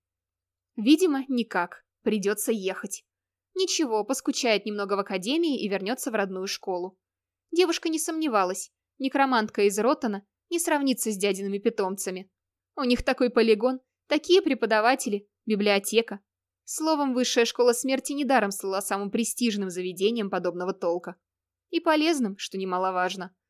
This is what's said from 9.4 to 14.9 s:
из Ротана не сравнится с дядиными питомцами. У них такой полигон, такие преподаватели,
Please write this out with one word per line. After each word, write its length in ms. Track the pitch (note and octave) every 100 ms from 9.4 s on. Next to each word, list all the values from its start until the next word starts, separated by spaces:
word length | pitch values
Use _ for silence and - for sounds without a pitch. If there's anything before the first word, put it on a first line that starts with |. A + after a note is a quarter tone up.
| G#3+ -
из 160 | G3+ G3+
Ротана 460 | A3+ - A3+ G3 - _ -
не 100 | E4+
сравнится 520 | E4 D4 C#4 A#3+ A3
с 60 | G3
дядиными 400 | G3+ F#3+ G3 G3+
питомцами. 720 | - F#3+ F#3+ G3 G3 F#3 G3 _ _ _ _ -
У 80 |
них 200 | B3+ B3
такой 260 | - C4 B3
полигон, 500 | A#3+ A3+ G3+ B3 B3+ _ _ -
такие 340 | D4+ - F#4
преподаватели, 840 | E4 C4 A3 G#3+ A3+